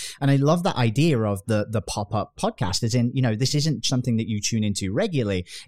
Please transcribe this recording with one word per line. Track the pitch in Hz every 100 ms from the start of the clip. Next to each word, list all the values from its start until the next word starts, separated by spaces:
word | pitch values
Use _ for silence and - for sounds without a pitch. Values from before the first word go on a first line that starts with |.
| - -
And | 139
I | 139
love | 139 175
that | 180
idea | - 117 107 165 123
of | 107 98 -
the, | 107 107
the | 110
pop-up | - - 101 107 - -
podcast, | 202 - 104 98
as | 113
in, | 120 120
you | 131
know, | 127 107
this | 131
isn't | 151 156 131 -
something | 127 123 113
that | 110
you | 104
tune | - 113
into | 107 101 95
regularly. | 110 226 151 101 95 92 -